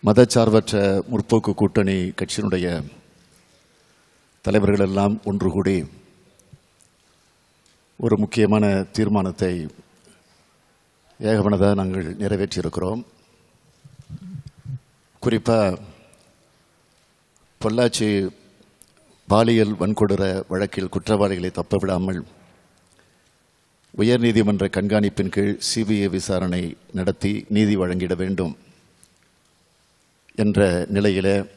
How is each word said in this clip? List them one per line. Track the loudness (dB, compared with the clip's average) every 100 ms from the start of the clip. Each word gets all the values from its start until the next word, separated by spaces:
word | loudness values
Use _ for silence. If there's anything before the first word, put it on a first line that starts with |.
| 4
மதச்சார்பற்ற | 6 6 6 4 4 2 0 2 0 -2
முற்போக்கு | -4 0 0 0
கூட்டணி | 0 0 0 0
கட்சியினுடைய | -2 -4 -6 -8 -6 -4 -2 -2 -4 -8 -16 _ _ _ _ _ _ _ _ _ _ _ _ _ _
தலைவர்கள் | 0 2 2 2 0
எல்லாம் | 2 0 0
ஒன்று | -4 -2 -2
கூடி | 0 0 0 -4 -14 _ _ _ _ _ -20 _ _ _ _ _ _ _ _ _ _ _ _ _ _
ஒரு | 0 0
முக்கியமான | 0 2 4 4 4 0
தீர்மானத்தை | -2 -2 0 0 -2 -2 -4 -4 -8 -14 -20 _ _ _ _ _ _ _ _ _ _ _ _ _
ஏகமனதாக | 0 2 2 2 2
நாங்கள் | 2 -2 -4 -6 -6
நிறைவேற்றியிருக்கிறோம். | -4 -2 -4 -4 -6 -4 -6 -6 -10 _ _ _ _ _ _ _ -20 -20 -20 -20 -16 -18 -18 _ -14 -14 _ _ _ _
குறிப்பா, | -2 -2 2 2 2 -2 -10 -20 _ _ _ _ _ _ _ _ _ _ _ _ _ _ _ _
பொள்ளாச்சி | -2 2 0 2 0 0 -2 -8 _ _ _ _ -20 _ _ _ 0
பாலியல் | 4 4 4 2 0
வன்கொடுர | -2 0 0 0 -2 -4 -4
வழக்கில் | -4 -4 -4 -6
குற்றவாளிகளை | -6 -2 0 2 0 -6
தப்ப | -6 -2 -2
விடாமல் | 0 -2 -2 -4 -10 -20 -20 _ _ _ _ _ _ _ _ _ _ _ _ _ _ -2
உயர்நீதிமன்ற | 2 4 4 4 2 2 -2
கண்காணிப்பின் | -2 0 0 0 -2 -4
கீழ் | -2 -2 -2
சி | -4 -4
பி | 0 0
ஐ | 0
விசாரணை | -4 -4 -2 -2 -4 -6 -10 _
நடத்தி | -4 -4 -2 -4 -4 -2
நீதி | 2 2 2
வழங்கிட | 0 -2 -2 -4
வேண்டும் | -2 -2 -4 -6 _ _ _ _ _ _ _ _ _ _ _ _ _ _ _ _ _ -2
என்ற | 0 4 2 2 -2
நிலையிலே | 0 0 0 0 0 -2